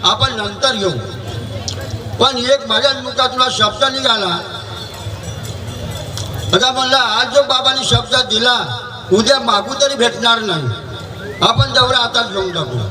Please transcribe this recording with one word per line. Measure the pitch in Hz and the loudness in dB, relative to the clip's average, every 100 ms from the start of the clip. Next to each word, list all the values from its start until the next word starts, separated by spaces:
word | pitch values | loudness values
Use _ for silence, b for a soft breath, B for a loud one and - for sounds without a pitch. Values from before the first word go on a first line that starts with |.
आपण | 180 - 269 | 2 2 0
नंतर | 220 202 202 269 226 | 0 -6 0 0 2
घेऊ." | 196 131 101 - - - - - - - - - - - | 0 -2 -6 -8 -8 -8 -6 -6 -6 -6 -6 -8 -8 0
पण | 254 254 | 0 2
एक | 247 277 226 | 2 2 4
माझ्या | 220 277 | 2 2
मुखातून | 262 254 254 254 254 | 0 -4 0 0 2
हा | 254 | 2
शब्द | 254 214 214 | 4 2 2
निघाला. | 269 262 262 220 190 175 - - - - - - - - - - - - - - - - 151 - - - - | 0 2 0 2 0 -2 -6 -10 -10 -10 -10 -10 -10 -8 -8 -8 -8 -8 -8 -8 -6 -6 -8 -8 -8 -6 0
आता | - 254 | 2 2
म्हणलं, | 254 254 269 | 2 2 2
आज | 240 226 254 285 | 4 2 4 4
जो | |
बाबांनी | 277 262 262 262 240 | 4 2 2 0 2
शब्द | - - 254 240 | 0 2 0 2
दिला, | 214 247 240 151 117 - - - | 2 2 2 0 -6 -8 -12 2
उद्या | 190 220 269 | 2 6 4
मागू | 233 208 202 269 | 4 0 0 0
तरी | 277 269 | 0 2
भेटणार | 233 214 233 233 | 0 2 2 2
नाही, | 214 165 131 104 - - - - - - | 2 -2 -2 -4 -8 -12 -12 -10 -10 0
आपण | - 233 269 | 2 2 2
दौरा | 254 254 254 | 4 4 4
आताच | 233 233 226 | 2 0 0
घेऊन | 196 190 | -2 -2
टाकू. | 165 139 123 104 | -2 -4 -4 -4